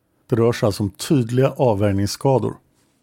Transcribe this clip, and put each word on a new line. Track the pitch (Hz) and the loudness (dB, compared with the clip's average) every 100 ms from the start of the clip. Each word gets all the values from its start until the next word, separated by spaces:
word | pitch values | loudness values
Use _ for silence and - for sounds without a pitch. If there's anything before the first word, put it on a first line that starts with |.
| _ _ - | _ _ -4
Det | |
rör | 113 117 | 0 2
sig | 120 110 | 2 -2
alltså | - | -2
om | 104 | -4
tydliga | - - 147 113 123 135 | -4 0 0 0 0 0
avvärjningsskador. | 135 131 98 104 98 101 - 139 127 110 - _ _ _ _ | 2 0 2 0 0 -2 -2 0 0 -2 -8 _ _ _ _